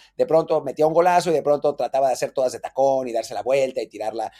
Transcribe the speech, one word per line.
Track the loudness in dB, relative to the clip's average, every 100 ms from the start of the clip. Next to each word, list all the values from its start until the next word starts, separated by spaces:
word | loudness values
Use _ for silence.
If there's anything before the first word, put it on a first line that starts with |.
| _ -4
de | 0
pronto | 2 2 -2
metía | -2 0 4
un |
golazo | 4 4 4 2
y |
de | 0
pronto | 0 0 0
trataba | -2 -2 0 0
de |
hacer | 0 -4
todas | -2 -4
de | -4
tacón | -8 0 2 0 -2
y |
darse | -6 -6
la | -6
vuelta | -2 0 0 -4
y | -8
tirarla | -8 -8 -6 -8